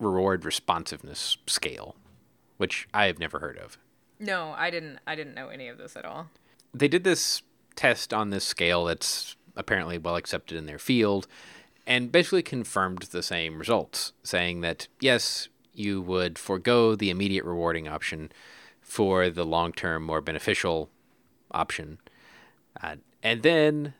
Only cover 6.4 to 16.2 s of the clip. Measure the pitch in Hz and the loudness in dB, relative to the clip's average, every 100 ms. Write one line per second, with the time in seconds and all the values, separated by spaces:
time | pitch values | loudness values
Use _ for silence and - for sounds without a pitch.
6.4 | _ _ _ 127 143 175 185 165 - - | _ _ _ 2 4 6 4 2 2 -2
7.4 | - _ _ - 135 117 - 110 104 98 | -6 _ _ 2 2 4 0 -2 -2 -2
8.4 | - - 85 87 85 82 - - - - | -2 0 2 4 2 0 -2 -4 -6 -14
9.4 | _ - - 101 85 85 82 87 - 90 | _ -12 -2 -2 0 -4 -2 -2 -2 -6
10.4 | - 82 76 73 - 123 104 101 - - | -6 -10 -10 -6 2 4 4 2 -2 -12
11.4 | - - - _ - 123 123 170 175 185 | -20 -20 -20 _ 0 0 4 2 4 2
12.4 | 170 135 110 98 92 90 - 87 - 87 | 0 -4 -2 0 0 -2 -6 -6 -4 -2
13.4 | 82 78 82 113 - - - - - 90 | -2 -4 2 2 2 -4 -8 -8 -2 0
14.4 | 87 87 85 82 - _ 131 120 - - | 0 0 -2 -4 -8 _ 2 2 2 -4
15.4 | - _ _ - 101 98 90 92 | -8 _ _ -6 -4 -2 0 0